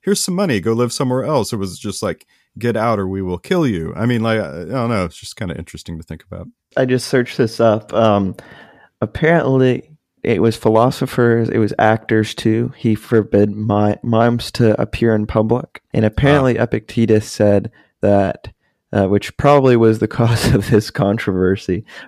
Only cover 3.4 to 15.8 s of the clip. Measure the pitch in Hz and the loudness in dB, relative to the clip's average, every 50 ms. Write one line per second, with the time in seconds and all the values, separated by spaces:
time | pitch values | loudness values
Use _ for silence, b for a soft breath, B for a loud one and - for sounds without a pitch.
3.4 | _ - 190 180 160 131 101 85 80 82 85 - 110 123 123 117 110 113 113 110 | _ -2 -2 0 0 0 -2 -2 -6 -8 -6 -4 -2 0 0 0 0 0 -2 -2
4.4 | 98 73 67 82 90 80 113 135 117 117 120 101 90 82 - - - - - - | -4 -6 -8 -10 -10 -8 -6 -4 -2 -2 -2 -2 -4 -4 -8 -14 -18 -18 -12 -10
5.4 | 107 87 78 - 87 - - 87 - - 85 80 80 _ 82 82 - _ 90 87 | -10 -8 -8 -10 -12 -14 -16 -18 -14 -12 -14 -14 -12 _ -16 -16 -14 _ -14 -14
6.4 | 87 - _ _ _ _ _ 135 131 127 127 127 - - - 131 123 - - - | -14 -16 _ _ _ _ _ -2 0 0 0 -2 -2 0 -2 -2 -2 -2 -2 -2
7.4 | 127 110 - - 117 113 107 110 110 - - 110 113 110 104 101 98 92 85 B | -2 -2 0 2 2 2 2 2 -2 -4 0 2 2 4 4 2 0 -2 -6 B
8.4 | B B B B B B B B B B B _ - 110 _ - 156 156 170 165 | B B B B B B B B B B B _ -8 -8 _ -2 0 2 2 2
9.4 | 120 131 135 131 131 127 123 - - _ 156 _ _ _ _ _ - - 117 87 | 2 2 2 2 2 2 0 -2 -6 _ -20 _ _ _ _ _ -4 -2 0 2
10.4 | 90 117 110 - - 110 110 110 117 131 131 - 135 127 - - 120 117 117 117 | 2 0 0 0 0 2 4 4 4 2 0 -2 -6 -4 0 0 2 2 2 2
11.4 | 113 - - 113 110 101 - - - 107 110 110 - - 110 110 110 - - - | 0 0 0 0 0 0 0 2 2 2 2 0 0 0 0 0 0 0 -4 -2
12.4 | - 113 110 113 120 123 - - - 120 110 - - - 120 113 101 - - 104 | 0 0 0 0 -2 -4 -6 -4 -2 -2 -2 -2 -2 0 2 2 2 4 2 2
13.4 | 104 104 101 107 107 117 104 104 104 104 104 - - 117 117 110 117 120 120 120 | 2 2 0 -6 -2 0 2 2 2 2 0 -2 -4 -2 2 2 2 2 0 -2
14.4 | - - - - 120 110 107 - - - - - 117 117 110 107 107 104 - 110 | -6 -8 -2 0 2 2 2 0 -2 -6 -2 -2 0 0 2 0 -2 -2 -2 -2
15.4 | 110 110 120 123 147 _ _ - | 0 0 0 -2 -4 _ _ -20